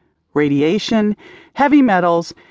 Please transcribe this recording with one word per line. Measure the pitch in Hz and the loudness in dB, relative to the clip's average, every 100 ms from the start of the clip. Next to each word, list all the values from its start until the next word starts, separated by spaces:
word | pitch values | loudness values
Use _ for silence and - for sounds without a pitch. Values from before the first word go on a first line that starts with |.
| _ _ _ | _ _ _
radiation, | 147 147 143 156 202 - 226 208 208 - - - | -4 -2 0 0 -2 -2 -2 -2 -4 -12 -20 -10
heavy | - 277 294 | -2 2 2
metals, | 254 185 175 170 170 - _ | 2 2 0 0 -4 -14 _